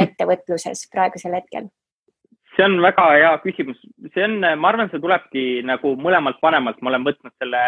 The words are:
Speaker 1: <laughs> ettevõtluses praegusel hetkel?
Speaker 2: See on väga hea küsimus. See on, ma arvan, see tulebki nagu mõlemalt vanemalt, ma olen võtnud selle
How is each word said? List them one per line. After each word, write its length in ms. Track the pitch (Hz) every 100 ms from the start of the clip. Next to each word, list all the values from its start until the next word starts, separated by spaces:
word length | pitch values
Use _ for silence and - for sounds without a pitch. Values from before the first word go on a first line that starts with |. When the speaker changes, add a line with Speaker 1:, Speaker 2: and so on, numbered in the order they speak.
Speaker 1:
<laughs> 40 |
ettevõtluses 840 | - - 180 180 - 170 - - -
praegusel 480 | 190 185 185 180 180
hetkel? 320 | - - 214 _ _ _ _ _ _ _ _ -
Speaker 2:
See 100 | 196
on 140 | 180
väga 240 | 180 190 170
hea 160 | 147 165 156 190
küsimus. 320 | 170 135 123 - _ 156
See 160 | 180 214
on, 160 | 214 175 156
ma 100 | 175
arvan, 180 | 226 202
see 120 | -
tulebki 600 | 170 175 - 135 127 123 127
nagu 280 | 127 143 131
mõlemalt 440 | 170 175 139 -
vanemalt, 400 | 160 156 120 -
ma 80 | 127
olen 160 | 127 139
võtnud 280 | 143 123 -
selle 240 | 127 123